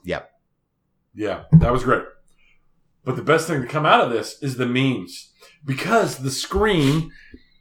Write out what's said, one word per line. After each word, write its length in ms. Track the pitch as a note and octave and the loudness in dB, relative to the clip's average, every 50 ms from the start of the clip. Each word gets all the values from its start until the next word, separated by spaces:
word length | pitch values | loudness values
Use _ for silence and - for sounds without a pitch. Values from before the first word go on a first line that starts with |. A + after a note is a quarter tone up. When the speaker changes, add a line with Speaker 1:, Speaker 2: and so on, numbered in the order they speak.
| - | -10
Speaker 1:
Yep. 260 | F2 E2 - - - _ _ _ _ _ _ _ _ _ _ _ _ _ _ _ _ - | -10 -10 -10 -10 -14 _ _ _ _ _ _ _ _ _ _ _ _ _ _ _ _ -12
Speaker 2:
Yeah, 300 | - G#2+ G2+ F#2 - - - | -8 -8 -6 -8 -8 2 6
that 200 | D#3 E3 - A#2+ | 8 8 8 6
was 120 | B2 B2+ - | 2 0 0
great. 180 | B2+ A2+ - - - - _ _ _ _ _ _ _ _ _ _ _ _ _ _ _ _ _ - | 0 -2 -2 -2 -6 -16 _ _ _ _ _ _ _ _ _ _ _ _ _ _ _ _ _ -8
But 100 | - - | -8 -8
the 60 | A#2+ | -4
best 260 | - C#3+ D#3 D#3+ D#3 - | -2 0 0 0 0 -2
thing 140 | D#3+ C3+ | -4 -6
to 60 | A#2+ - | -6 -6
come 180 | C#3+ D#3 D3 | -4 -2 0
out 160 | E3 G#3+ A#3+ | 2 4 2
of 80 | G3+ A#2 | 2 0
this 320 | A#2 G#2+ - - - - | -2 -4 -6 -8 -12 -10
is 160 | D3 C3+ B2 A#2 | -8 -8 -6 -4
the 80 | B2+ | -4
memes, 680 | A#2+ A#2+ B2+ C3+ C3+ B2 G2+ F2+ - - - - - _ _ - - _ _ D3 | -2 0 0 0 0 0 -2 -6 -12 -16 -20 -20 -20 _ _ -20 -20 _ _ -8
because 540 | C3+ C3 B2+ - F3+ A3+ A3+ F#3+ C#3+ - - | -8 -6 -6 -2 0 2 2 2 0 -2 -6
the 140 | C3 C3+ | -8 -6
screen 800 | C3 - - - - G3 G#3+ A3 G3 D#3+ C#3 C3+ D3 D#3+ D#3+ - - - - - - - _ _ _ _ | -6 -6 -6 -4 -2 0 2 2 2 2 2 2 2 0 -2 -6 -10 -20 -20 -20 -20 -20 _ _ _ _